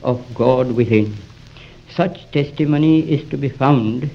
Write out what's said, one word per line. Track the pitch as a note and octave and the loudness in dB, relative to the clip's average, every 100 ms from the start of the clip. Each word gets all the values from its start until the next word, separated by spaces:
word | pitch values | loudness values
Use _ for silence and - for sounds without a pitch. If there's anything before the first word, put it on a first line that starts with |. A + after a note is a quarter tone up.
of | - B2 - | -4 -4 -6
God | A#2 A#2+ B2+ B2+ | 0 2 2 0
within. | A#2+ A#2 A2 G#2+ G#2 - - - - - - - | 0 2 2 2 -4 -16 -20 -20 -20 -20 -20 -8
Such | - F3+ - - | -4 -2 -4 -6
testimony | D3 C#3+ - D3+ D3 D#3 D#3+ D#3+ | -4 -2 -2 0 2 4 2 2
is | D3 - | -4 -4
to | C#3 | -6
be | C#3 | -6
found | - C#3 C3+ G#2+ B2+ D3 | 0 2 2 0 -2 -6